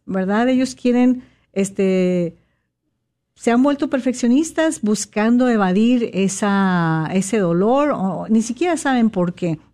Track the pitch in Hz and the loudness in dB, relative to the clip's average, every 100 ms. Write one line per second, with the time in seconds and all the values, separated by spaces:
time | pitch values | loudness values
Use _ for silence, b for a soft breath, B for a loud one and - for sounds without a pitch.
0 | - 190 190 208 247 254 262 - 247 247 | -8 -4 -2 0 0 0 -2 -4 -2 2
1 | 247 247 B B B - 196 196 190 185 | 2 0 B B B -4 -4 -2 0 2
2 | 180 180 170 - _ _ _ _ _ _ | 2 0 -4 -8 _ _ _ _ _ _
3 | _ _ _ _ - 240 277 285 302 269 | _ _ _ _ 0 2 2 0 -2 -2
4 | 247 247 233 254 320 - 320 320 208 214 | -4 -2 2 2 0 0 -2 0 -2 -2
5 | - - 220 240 254 226 185 185 226 247 | -4 -2 2 2 2 2 2 2 2 2
6 | 226 180 196 196 208 196 190 180 165 160 | 0 -2 -2 -2 0 2 2 2 0 0
7 | 156 185 190 226 180 170 208 269 294 - | -2 -2 -2 0 0 2 2 2 0 -2
8 | 190 170 175 220 220 226 349 320 294 254 | -4 -4 -2 0 0 -2 -2 -2 0 0
9 | 226 196 175 - 180 160 _ | 0 0 -4 -2 -4 -4 _